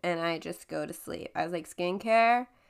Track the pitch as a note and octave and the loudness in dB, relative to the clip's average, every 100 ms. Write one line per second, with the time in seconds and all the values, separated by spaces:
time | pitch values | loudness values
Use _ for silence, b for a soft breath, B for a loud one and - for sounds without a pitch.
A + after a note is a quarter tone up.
0 | F3+ E3+ E3+ E3 E3+ F3 - D#3+ D3+ E3 | -2 0 0 -2 -4 -10 -6 -6 -6 -8
1 | - - - E3+ E3 F3 D#3+ - F3 F#3+ | -8 -8 -6 -4 -2 -2 -6 -4 -2 -2
2 | A3+ A3+ A3+ A#3+ B3+ b | 2 6 6 4 0 b